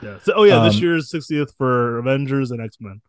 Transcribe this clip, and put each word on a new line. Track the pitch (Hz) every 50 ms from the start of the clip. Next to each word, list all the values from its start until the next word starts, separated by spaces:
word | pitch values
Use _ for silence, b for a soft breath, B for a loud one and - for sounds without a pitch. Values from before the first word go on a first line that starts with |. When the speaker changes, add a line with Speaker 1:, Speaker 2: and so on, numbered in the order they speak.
Speaker 1:
Yeah. | - 104 101 - -
So, | 202 - 214
oh, | 208
yeah, | 202 180 - 113
this | 110 - 104
Speaker 2:
Um, |
Speaker 1:
year's | 175 170 170 160 139 -
sixtieth | - 160 139 - 156 147 147 139 _ -
for | 135 127 123 123 120 120 117 117
Avengers | 117 131 135 139 139 131 139 139 135 120
and | 123 117
X-Men. | 113 110 _ - 110 98 98 107 _